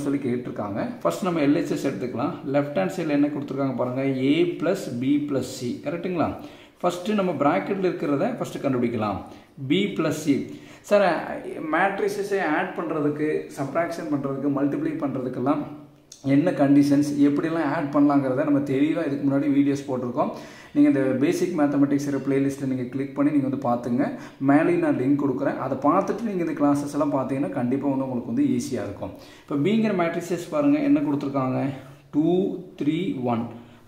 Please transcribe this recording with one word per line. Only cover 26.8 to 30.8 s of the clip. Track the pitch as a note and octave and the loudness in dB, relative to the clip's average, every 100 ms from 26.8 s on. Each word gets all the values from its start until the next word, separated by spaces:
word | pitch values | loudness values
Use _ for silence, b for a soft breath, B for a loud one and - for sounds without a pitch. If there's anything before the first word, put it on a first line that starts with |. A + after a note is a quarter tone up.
| C#3+ D3 | 0 -2
எல்லாம் | D3+ C#3 | 0 0
பார்த்தீங்கன்னா | B2 C3+ D3 C3 | -2 -2 -2 -2
கண்டிப்பா | A#2+ C3 C#3+ | 0 0 0
வந்து | C3+ C3 | -2 -2
உங்களுக்கு | A#2+ - | -4 -4
வந்து | B2 C#3+ A#2+ | 0 0 0
ஈஸியா | - A2+ G2 | -2 -4 -6
இருக்கும். | F2+ G2 - B B | -8 -10 -12 B B
இப்போ | B D3 E3 | B 0 2
பிங்கிற | A3 A3 F#3 | 2 2 2
மேட்ரிசஸ் | E3 F3 - E3+ - | 0 -2 -4 -6 -4
பாருங்க, | D3+ C#3+ D3 | 0 2 4